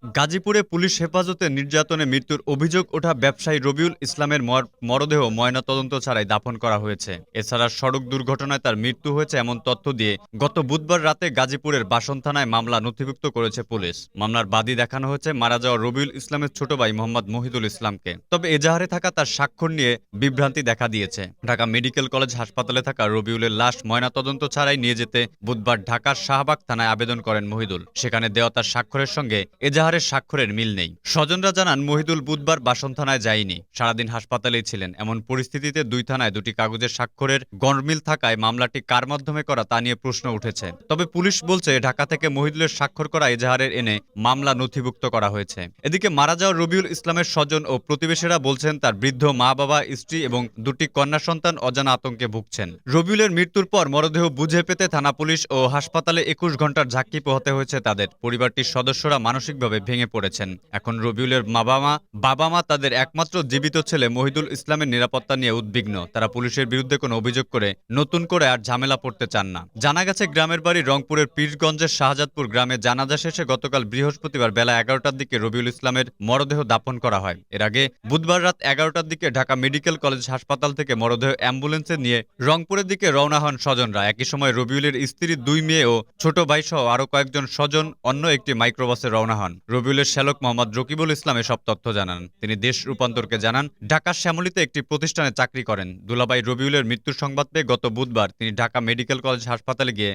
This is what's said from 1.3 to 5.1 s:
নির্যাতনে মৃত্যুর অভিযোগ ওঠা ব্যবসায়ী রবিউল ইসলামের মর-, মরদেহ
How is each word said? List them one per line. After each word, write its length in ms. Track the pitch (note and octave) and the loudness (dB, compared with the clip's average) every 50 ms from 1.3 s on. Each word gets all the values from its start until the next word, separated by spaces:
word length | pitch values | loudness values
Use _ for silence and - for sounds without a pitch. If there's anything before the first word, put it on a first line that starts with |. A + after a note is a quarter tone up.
| F#3 F3 F#3 D#3+ | -2 -2 0 0
নির্যাতনে 560 | C#3 C3+ C#3+ C#3+ C#3+ D#3 D3+ - E3 D#3 D#3 | 0 -2 -4 0 2 2 2 2 0 0 0
মৃত্যুর 360 | C3+ B2+ C#3 C3+ _ D3+ C#3+ - - | 2 2 0 0 _ -4 -4 -2 -2
অভিযোগ 360 | C#3+ C#3 D#3 E3 D#3 F3+ F3+ - | -2 0 0 2 2 0 0 0
ওঠা 200 | - D#3+ D#3 E3+ E3 | -4 -2 0 0 0
ব্যবসায়ী 460 | B2+ A2+ C#3 C3+ - - D#3+ D#3 D3 | 2 2 0 0 0 -2 -2 0 0
রবিউল 340 | B2+ C#3 C#3 C#3+ E3 F3 D#3+ - | 2 0 0 2 0 0 0 -2
ইসলামের 400 | - B2+ - - D3 D3 D3 D3 C3 | -8 -8 -4 -2 0 0 0 0 2
মর-, 260 | A#2 B2 C3 C3 A2+ _ _ - | 2 2 2 0 0 _ _ -4
মরদেহ 380 | A#2 A#2+ C#3 C#3+ D3 | 0 0 0 2 2